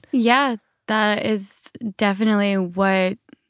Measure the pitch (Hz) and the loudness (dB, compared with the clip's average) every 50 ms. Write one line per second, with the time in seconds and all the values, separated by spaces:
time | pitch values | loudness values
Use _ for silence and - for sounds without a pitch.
0 | - _ - 247 220 233 240 269 285 262 226 208 - _ _ _ _ - 214 220 | -8 _ -2 0 4 4 4 4 2 0 -2 -6 -10 _ _ _ _ -2 0 0
1 | 214 208 208 208 - 220 220 196 196 - - - - - - - 233 214 - - | 2 0 0 0 -2 -2 -2 -4 -6 -10 -16 -18 -20 -20 -16 -12 -12 -10 -4 -2
2 | 214 202 196 196 220 220 214 202 202 202 196 190 185 175 175 185 196 190 190 190 | 0 0 0 0 0 2 2 2 2 2 0 0 -2 -2 -2 0 2 2 2 2
3 | 185 185 - - _ _ - _ _ | 0 0 -2 -6 _ _ -20 _ _